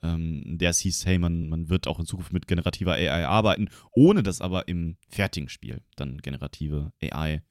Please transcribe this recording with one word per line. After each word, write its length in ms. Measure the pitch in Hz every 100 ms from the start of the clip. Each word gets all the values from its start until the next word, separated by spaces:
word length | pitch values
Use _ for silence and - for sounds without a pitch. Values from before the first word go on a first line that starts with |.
ähm, 400 | 85 82 82 76
in 140 | - 82
der 120 | 85
es 100 | 85
hieß, 260 | 95 85 -
hey, 120 | 92
man, 300 | 85 85 78
man 200 | 80 80
wird 180 | 90 -
auch 140 | -
in 60 | 82
Zukunft 260 | 90 87
mit 160 | 90 -
generativer 460 | 87 87 - 92
A 40 | 85
I 260 | 85 78
arbeiten, 440 | 73 104 107 92 104 - -
ohne 320 | - 156 208
dass 160 | 98 90
aber 260 | 90 90 -
im 300 | 87 85 82 _
fertigen 400 | - 95 - 69
Spiel 320 | - - - _
dann 240 | - 71 67
generative 760 | 67 67 71 - 76 76 76 -
A 280 | 78 - 78
I 120 | 78 -